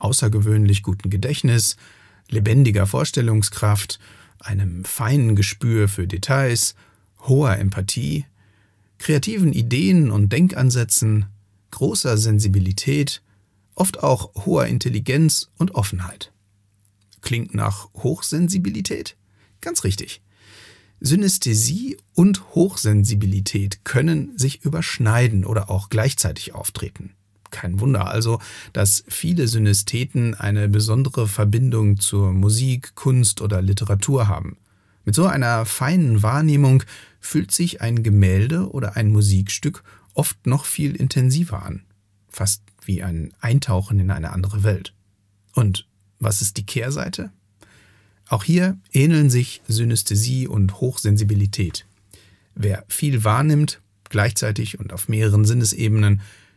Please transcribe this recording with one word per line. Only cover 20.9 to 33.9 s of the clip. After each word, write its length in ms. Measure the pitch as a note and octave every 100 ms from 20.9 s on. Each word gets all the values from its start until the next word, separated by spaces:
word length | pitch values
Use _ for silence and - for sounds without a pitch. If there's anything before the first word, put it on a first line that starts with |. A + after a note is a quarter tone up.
| -
Synästhesie 960 | C3+ F3 G3 - C3 G#2+ A#2 F3+ C4 - _
und 400 | - F#3 F#3+ -
Hochsensibilität 1300 | - F#3+ - G#2+ G#2+ G2+ G#2 G2 F#2+ G2 G2+ G2 -
können 520 | - B2 D#3 D#3 F#2+ A3+
sich 280 | C3+ -
überschneiden 800 | C#3+ E3 - - A2 A#2 B2 G#2
oder 260 | F#2+ A2 G2+
auch 180 | F#2+ -
gleichzeitig 680 | A2 B2+ - E2+ D2+ -
auftreten. 600 | - - - - - F#2+ _ _ _ -
Kein 300 | - F2+ F#2+
Wunder 280 | B2 A2+ F#2+
also, 320 | G2+ A2+ A#2 - - -
dass 300 | - G2+ - -
viele 400 | - D#3+ F3 A#2+
Synästheten 840 | A2+ G#2 G2+ - A#2+ C3 - A#2
eine 340 | G#2+ G#2 G#2 G#2
besondere 580 | G#2+ G#2+ A#2 C3+ C3 G#2+
Verbindung 720 | - G#2 A2+ C3 A2+ G#2 G2+
zur 340 | - G2+ G2
Musik, 600 | F#2+ G2+ G#2 C3 B2+ -
Kunst 460 | - C3+ B2+ A#2+ -
oder 220 | G#2 F#2+
Literatur 640 | F#2+ G2 G2